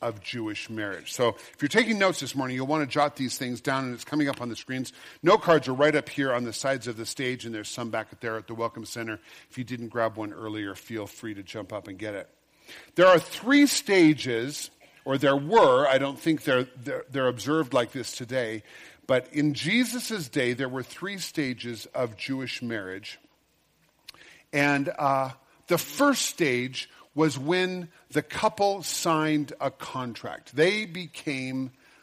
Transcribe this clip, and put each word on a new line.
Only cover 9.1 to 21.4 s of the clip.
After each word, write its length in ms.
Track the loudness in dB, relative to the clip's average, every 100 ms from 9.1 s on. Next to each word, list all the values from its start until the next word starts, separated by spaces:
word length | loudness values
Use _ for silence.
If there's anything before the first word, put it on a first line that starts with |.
| -10 -14 -20 -14
If 80 | -12
you 60 |
didn't 240 | -10 -10 -6
grab 280 | -2 -2 -2
one 160 | -8
earlier, 440 | -8 -8 -8 -8 -10
feel 320 | -10 -10 -10
free 260 | -10 -12
to 80 | -12
jump 300 | -12 -12 -10
up 160 | -10 -12
and 100 | -10
get 160 | -10
it. 140 | -10 -12 _ _ _ -20 -20 -4
There 140 | 6 8
are 100 | 8
three 480 | 4 -6 4 6 6
stages, 1040 | 4 4 8 8 6 0 -2 -4 -8 -12 _ -20 _
or 140 | -2 2
there 180 | 4 2
were, 520 | 4 8 8 8 6
I 100 | 4
don't 200 | 2 -2
think 260 | 0 0
they're, 240 | 2 2 0 -8
they're, 200 | -8 -8 -6
they're 180 | 0 0
observed 460 | 0 0 0 2
like 160 | 2 0
this 220 | -4 -10
today, 500 | -10 -4 -4 -2 -6 -12 -20 -20 -12 0
but 200 | 0 2
in 220 | 0 0
Jesus' 760 | 0 0 2 0 -4 -6 -6 -4
day, 240 | 0 0
there 160 | 0 -4
were 160 | -6
three 340 | -10 -10 -10 -8
stages 680 | -6 -4